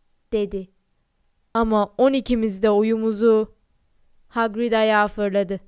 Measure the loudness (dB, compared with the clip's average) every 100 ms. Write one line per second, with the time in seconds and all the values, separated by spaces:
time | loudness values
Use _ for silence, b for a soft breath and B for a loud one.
0 | _ _ _ -6 -4 -8 -12 _ _ _
1 | _ _ _ _ _ -2 0 0 0 0
2 | 0 0 -2 -2 -2 -2 0 2 0 0
3 | -2 0 2 2 0 _ _ _ _ _
4 | _ _ _ -4 -4 -2 -2 2 2 2
5 | 0 -2 -2 0 -2 -6